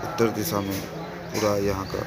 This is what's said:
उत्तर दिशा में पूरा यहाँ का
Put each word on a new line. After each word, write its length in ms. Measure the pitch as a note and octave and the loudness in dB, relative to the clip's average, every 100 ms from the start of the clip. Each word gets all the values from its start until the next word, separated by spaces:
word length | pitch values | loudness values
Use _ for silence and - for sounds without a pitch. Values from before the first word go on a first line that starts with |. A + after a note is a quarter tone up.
उत्तर 280 | - - A2+ | -6 2 2
दिशा 280 | G2+ G#2 G2+ | 2 0 0
में 180 | G2 F#2+ - - - - - | 0 -2 -4 -8 -8 -8 -4
पूरा 280 | G#2 G#2+ G2+ | 2 4 4
यहाँ 260 | G2+ F#2+ F#2+ | 2 0 -2
का 160 | G2+ | -4